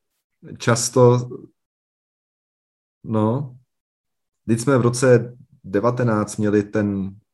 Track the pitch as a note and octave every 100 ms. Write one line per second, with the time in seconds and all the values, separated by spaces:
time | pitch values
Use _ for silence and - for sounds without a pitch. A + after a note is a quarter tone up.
0 | _ _ _ _ - - - - - C3
1 | B2 B2 B2 - - _ _ _ _ _
2 | _ _ _ _ _ _ _ _ _ _
3 | - A2 G#2+ B2+ D3+ - _ _ _ _
4 | _ _ _ _ - A#2+ - C3 A#2+ A#2+
5 | C3 A#2+ G2+ - - _ G2 G2 A2+ B2
6 | A#2+ G#2+ G2+ - G#2 G#2 G#2 A2 G#2 G2
7 | F#2+ G2 _